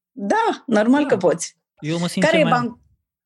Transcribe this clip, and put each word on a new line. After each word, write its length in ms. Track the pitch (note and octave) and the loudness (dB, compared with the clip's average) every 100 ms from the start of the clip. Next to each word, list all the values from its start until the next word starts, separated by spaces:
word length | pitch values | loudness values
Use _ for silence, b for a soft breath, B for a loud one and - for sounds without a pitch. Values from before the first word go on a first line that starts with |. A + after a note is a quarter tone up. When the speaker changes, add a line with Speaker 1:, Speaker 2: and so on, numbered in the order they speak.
| _ | _
Speaker 1:
Da, 520 | - - G#4 A4+ - - | -10 -2 0 0 -4 -2
normal 360 | G#3 A3+ C#4+ | 0 2 2
Speaker 2:
Da. 60 | C#4+ | 2
Speaker 1:
că 100 | - | 2
poți. 400 | F3 E3 - _ _ - | 0 0 -6 _ _ -12
Speaker 2:
Eu 200 | D3 E3+ | -6 -4
mă 80 | E3+ | -4
simt 180 | - D4 | 0 2
Speaker 1:
Care 120 | E4 | 2
Speaker 2:
cel 80 | A#3+ | 2
Speaker 1:
e 20 | |
Speaker 2:
mai 100 | B3 | 0
Speaker 1:
ban-, 200 | A#3+ - _ _ _ _ | -2 -10 _ _ _ _